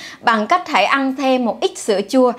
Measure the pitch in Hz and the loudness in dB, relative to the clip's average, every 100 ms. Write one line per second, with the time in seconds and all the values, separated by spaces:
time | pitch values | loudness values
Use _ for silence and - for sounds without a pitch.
0 | - - - 220 214 359 359 294 294 277 | -18 -6 0 0 2 0 0 0 2 2
1 | 269 262 262 254 233 190 381 - - 196 | -2 -2 0 0 0 -2 -4 -4 -2 -2
2 | 202 262 247 | 0 2 2